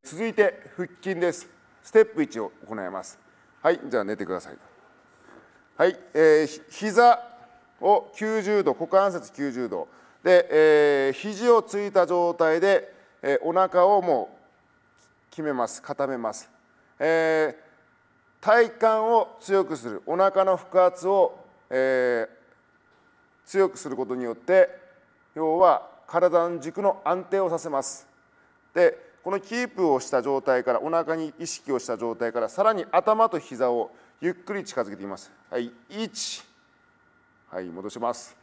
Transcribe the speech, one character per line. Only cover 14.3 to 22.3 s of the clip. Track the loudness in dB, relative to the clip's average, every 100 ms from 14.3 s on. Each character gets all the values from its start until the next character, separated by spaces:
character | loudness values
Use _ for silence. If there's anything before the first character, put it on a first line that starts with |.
う | -14 _ _ _ _ _ _ _ _ _
決 | -10
め | -6
ま | -4 -4
す。 | -6
固 | -12 -6 -6
め | -4
ま | -8
す。 | -10 -18 _ _ _ _ _
え | 0 2 2 2 0 -4 _ _ _ _ _ _ _ _
ー、 |
体 | 2 4 4
幹 | 2 2 2 2
を | 2 0 -8
強 | 0 0
く | 0 -6
す | -8
る。 | -10 -6
お | 2
腹 | 2 2
の | 0 0
腹 | 0 2 2
圧 | 2 -2
を、 | 2 2 -2 -20 _ _
え | -2 0 0 0 -2
ー、 | -4